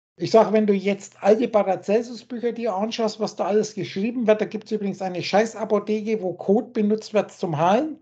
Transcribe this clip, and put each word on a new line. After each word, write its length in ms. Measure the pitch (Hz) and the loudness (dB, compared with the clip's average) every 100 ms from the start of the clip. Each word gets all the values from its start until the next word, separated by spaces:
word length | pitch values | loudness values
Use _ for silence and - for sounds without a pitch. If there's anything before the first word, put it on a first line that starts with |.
| _ - | _ -8
Ich 120 | 185 | 4
sag, 220 | 220 202 | 4 6
wenn 140 | 220 208 | 4 2
du 80 | |
jetzt 480 | 196 190 196 - - | 2 0 -4 -6 -2
alte 260 | 185 220 240 | 2 4 4
Paracelsus-Bücher 1040 | 214 190 185 - 214 240 226 - 240 240 | 2 2 0 0 0 0 -10 -12 -6 -6
dir 220 | 233 233 | -4 -4
anschaust, 440 | 185 220 220 220 214 | -2 -4 -2 -4 -2
was 180 | 208 - | -6 -4
da 100 | 185 | 0
alles 260 | 214 208 | 0 0
geschrieben 540 | - 143 190 220 247 214 | -4 -8 -4 -4 0 2
wird, 160 | 214 | 2
da 20 | |
gibt's 280 | - 214 - | 0 -6 -6
übrigens 280 | 214 202 190 | -6 -4 -6
eine 220 | 190 180 | -6 -6
Scheißapotheke, 1000 | 147 190 226 226 214 208 208 214 214 214 | 0 2 2 -2 -2 -2 0 -4 -2 -2
wo 140 | 185 | -4
Kot 400 | 175 - 208 - | -4 0 2 0
benutzt 400 | 233 208 214 - | 0 0 0 -2
wird 180 | 214 190 | -2 -2
zum 240 | - 180 147 | -4 -4 0
Heilen. 420 | 175 214 311 277 | 2 2 0 -8